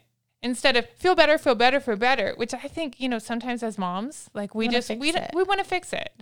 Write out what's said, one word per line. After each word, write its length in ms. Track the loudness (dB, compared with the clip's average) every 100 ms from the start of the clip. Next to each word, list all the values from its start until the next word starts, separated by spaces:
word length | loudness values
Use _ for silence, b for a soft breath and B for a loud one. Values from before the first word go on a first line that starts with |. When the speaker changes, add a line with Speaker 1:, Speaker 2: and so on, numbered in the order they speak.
| _ _ _ _
Speaker 1:
Instead 340 | -6 0 2 2
of 100 | 0
"Feel 240 | _ 2
better, 240 | 6 6 4
feel 160 | 2
better, 260 | 4 4 4
feel 160 | 0 0
better," 380 | 2 2 0 -4
which 160 | -6
I 160 | -6 -8
think, 320 | -8 -8 -4
you 80 | -4
know, 100 | -4
sometimes 440 | -4 -6 -4 -4
as 160 | -6 -4
moms, 500 | -4 -4 -6 -10 -12
like, 200 | -10 -6
we 120 | -2 0
Speaker 2:
Wanna 100 | 0
Speaker 1:
just, 100 | -2
Speaker 2:
fix 120 | -2
Speaker 1:
we 100 | -2
d-, 60 | -2
Speaker 2:
it. 120 | -2
Speaker 1:
we 80 | -2
wanna 220 | 0 0
fix 300 | -2 -4 -4
it. 180 | -8 -8 -10